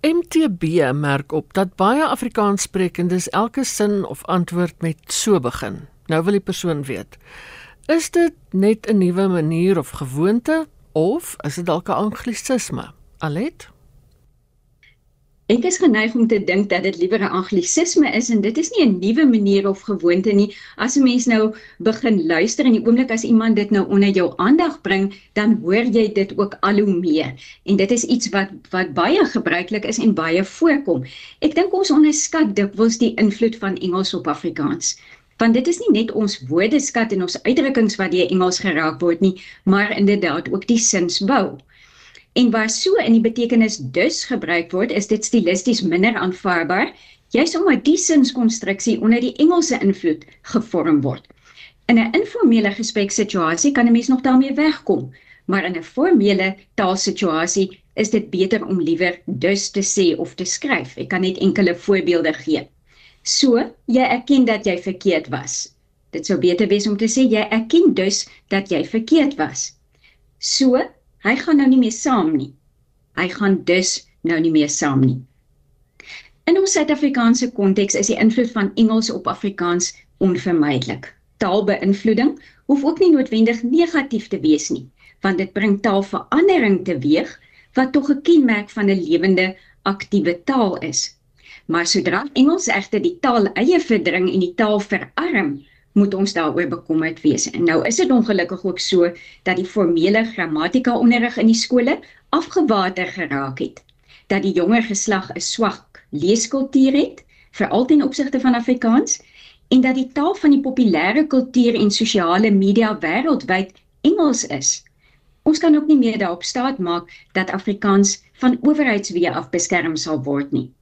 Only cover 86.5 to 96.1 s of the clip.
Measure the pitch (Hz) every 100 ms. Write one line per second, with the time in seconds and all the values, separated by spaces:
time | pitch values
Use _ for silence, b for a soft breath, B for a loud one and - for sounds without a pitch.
86.5 | 359 220 190 - 160 131 156 349 - b
87.5 | b b - 262 285 277 277 311 339 254
88.5 | 214 208 - 202 196 160 170 190 185 185
89.5 | 190 b b - 196 - 202 160 175 -
90.5 | 269 208 175 165 - - _ _ _ B
91.5 | B - 165 170 196 175 180 277 - 269
92.5 | 359 370 196 196 214 339 349 269 240 196
93.5 | 202 247 349 320 220 170 170 185 190 175
94.5 | - 220 208 202 190 175 - 339 247 160
95.5 | 139 b b b - 202